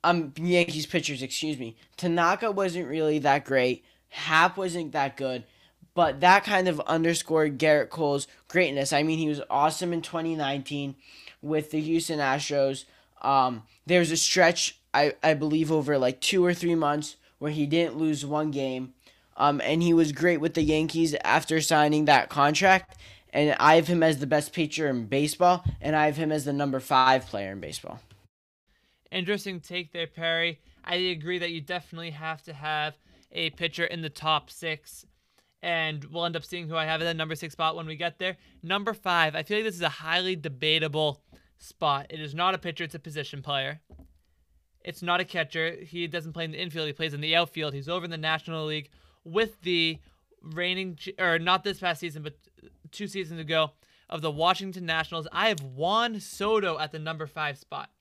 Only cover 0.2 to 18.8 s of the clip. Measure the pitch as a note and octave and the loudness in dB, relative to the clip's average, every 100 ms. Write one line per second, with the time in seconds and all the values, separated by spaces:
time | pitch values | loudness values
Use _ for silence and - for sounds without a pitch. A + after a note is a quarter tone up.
0.2 | D3+ C#3 E3+ F3 E3+ D3+ D3 F3 D3 C#3 | -2 -4 2 4 2 -2 -2 -2 -2 -6
1.2 | C3 - D#3 C#3+ A#2 A2+ _ - F3+ E3+ | -6 -6 -6 -6 -8 -12 _ -6 -2 2
2.2 | E3+ F#3+ A#3 G3+ G3 E3+ D3+ D#3 D#3 D3+ | 2 2 0 0 -2 -2 -4 -2 0 2
3.2 | C#3+ C#3 D3+ C3+ B2 A#2+ _ _ _ - | 2 2 2 2 2 0 _ _ _ -10
4.2 | - D#3+ E3+ F3+ F#3 E3+ D#3+ D3+ C#3 - | 2 4 4 2 -4 -4 -4 -2 -2 -2
5.2 | C3+ B2+ - _ _ _ - - E3 C3+ | -6 -6 -10 _ _ _ -8 2 2 6
6.2 | F3+ G3 G3+ G3+ F#3 D3+ - D#3+ E3 E3 | 8 8 6 2 2 0 0 2 2 0
7.2 | - D#3+ D#3 C3+ D#3 D3+ - D#3 D3+ C#3+ | 0 2 2 2 4 4 2 -2 0 0
8.2 | - - _ F3+ E3+ C#3 C#3 D3 D3+ D#3+ | -4 -16 _ 2 2 2 0 2 2 0
9.2 | D#3 D3 - C#3 D3+ D#3 F3+ E3+ E3 E3 | -2 -4 -2 2 2 0 -4 -4 -4 -4
10.2 | E3 D#3+ C#3+ C#3 C3+ D3 C#3 C3+ - - | -4 -2 -2 -4 -4 -6 -6 -10 -18 -20
11.2 | - - D3 D#3 D3+ D#3 D#3 E3 D#3+ D#3+ | -20 -14 -4 -2 -2 -4 0 0 0 -2
12.2 | C#3 C#3 C#3 C#3+ C3+ C3+ - _ _ _ | 0 0 0 0 0 -2 -10 _ _ _
13.2 | - C3+ B2+ A#2 - _ - F3+ E3+ D#3+ | 2 4 4 0 -12 _ 2 4 4 2
14.2 | - F#3 E3+ F3 - - _ - D3 - | 2 6 4 4 -4 -6 _ 2 2 2
15.2 | D#3+ D3+ D3+ D#3 D#3 D#3+ D3+ C#3+ B2+ C3 | 2 2 0 0 2 0 2 2 2 0
16.2 | - F#3+ F3+ F3 F3 E3 D3+ D3 D3 - | 0 4 4 2 0 2 2 0 -4 -12
17.2 | _ _ D3 D3+ C#3+ D#3+ E3+ C3 D#3 D3 | _ _ -6 -2 0 2 0 0 -2 0
18.2 | C#3 D3+ D#3 C#3 C3+ B2+ | -2 -2 -2 -2 -4 -4